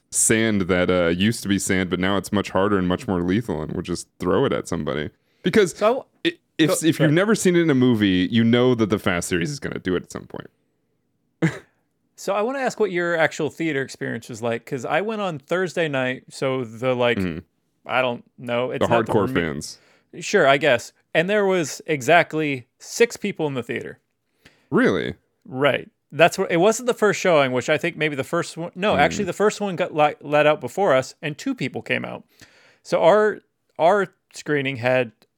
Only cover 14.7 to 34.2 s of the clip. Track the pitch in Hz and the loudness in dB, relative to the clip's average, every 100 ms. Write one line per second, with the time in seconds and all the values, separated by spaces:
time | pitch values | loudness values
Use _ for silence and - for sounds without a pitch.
14.7 | 135 110 156 208 220 196 147 - 175 185 | -8 -2 -2 -2 -6 -6 -8 -4 -4 -2
15.7 | 180 160 135 127 127 - - 135 131 117 | -4 -2 -2 -4 -6 -10 -6 -4 -4 -6
16.7 | 113 131 123 120 110 90 80 - _ _ | -4 -2 0 0 0 -2 -6 -14 _ _
17.7 | _ - 120 127 120 - - 120 120 127 | _ -4 -2 -2 -4 -12 -16 -6 -4 -4
18.7 | 131 98 117 113 110 92 85 80 71 - | -2 0 0 2 0 0 -2 -2 -6 -10
19.7 | - _ _ _ - 165 202 151 143 147 | -16 _ _ _ -14 -2 2 4 4 4
20.7 | 120 - _ _ 160 180 214 196 185 143 | 2 -2 _ _ -2 0 0 2 0 -2
21.7 | - - 151 120 170 151 156 151 135 - | -6 -6 -4 4 4 4 -2 -4 -4 -10
22.7 | _ - - 233 - 202 - 151 135 117 | _ -10 0 0 0 -8 -4 -4 -4 -6
23.7 | 117 - - _ _ _ _ - _ - | -8 -8 -16 _ _ _ _ -20 _ -2
24.7 | 196 254 92 62 - _ _ - 131 143 | 2 2 2 -2 -8 _ _ -12 0 0
25.7 | 120 - _ _ 143 170 - 190 170 202 | 0 -6 _ _ 4 4 4 -2 2 2
26.7 | 220 247 226 208 165 190 156 135 127 117 | 2 -2 0 0 2 2 4 2 0 0
27.7 | 151 170 - 156 135 131 170 160 - 170 | -2 -2 -4 -4 -4 -4 -4 -4 -8 -12
28.7 | 185 208 143 156 - 185 165 208 - 202 | -4 0 2 2 0 -4 0 0 0 -6
29.7 | 170 175 160 147 - 143 147 151 151 - | -4 -4 2 2 0 0 2 4 2 -2
30.7 | - 196 131 - - 156 151 277 262 131 | -2 2 2 2 -8 -10 -8 -8 -6 -6
31.7 | 113 - 123 120 117 - _ - _ _ | -8 -6 -6 -6 -14 -16 _ -20 _ _
32.7 | _ - 175 165 208 214 - _ _ _ | _ -4 2 4 6 4 -2 _ _ _
33.7 | - 160 202 185 _ | 0 2 2 0 _